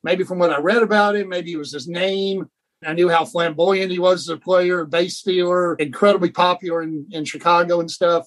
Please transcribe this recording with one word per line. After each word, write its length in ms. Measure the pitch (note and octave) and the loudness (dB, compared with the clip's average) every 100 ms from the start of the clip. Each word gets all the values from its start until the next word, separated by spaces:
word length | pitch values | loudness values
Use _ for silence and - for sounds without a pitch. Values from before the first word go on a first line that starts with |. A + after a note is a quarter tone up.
maybe 220 | D#3+ F#3 | -2 -2
from 140 | F3 F3+ | -2 0
what 140 | E3+ | 2
I 60 | C#3+ | 2
read 220 | E3 A#3 | 2 2
about 340 | G#3+ G#3 G#3 G3+ | 4 4 2 0
him, 120 | F#3 | -2
maybe 240 | F3+ E3+ | -6 -6
it 40 | D#3+ | -8
was 140 | C#3+ | -8
his 160 | C#3+ C3 | -10 -8
name. 600 | E3+ F#3+ G3 G3 F#3+ D3+ _ _ _ D#3 | -4 -2 -2 -2 -4 -8 _ _ _ -6
I 60 | |
knew 160 | D#3+ F3 | 0 2
how 160 | E3 | 2
flamboyant 640 | - E3+ E3+ D3+ F3+ F#3+ F#3+ | 0 -2 -2 0 2 2 -2
he 60 | F3+ | 0
was 300 | F#3 F3+ D3 | 2 2 -2
as 0 | |
a 80 | D#3 | -8
player, 480 | F3 F#3 F3+ F3+ | 0 2 2 0
base 320 | D3+ E3 F3+ - | -2 -2 -2 -4
stealer, 580 | G3 F#3 F3 F3+ F3 D#3+ | -2 0 2 2 0 -2
incredibly 540 | C#3+ - G3+ F#3+ F3 | -4 2 4 4 0
popular 520 | - F3+ F3+ F3+ E3 | 2 0 0 -4 -4
in, 240 | D#3+ D#3 C#3+ | -4 -8 -8
in 120 | D#3+ | -10
Chicago 560 | D3 D3 E3+ F3 E3+ F3 | -8 -2 2 4 4 0
and 100 | E3 | -2
stuff. 360 | - F3 E3+ | 0 2 2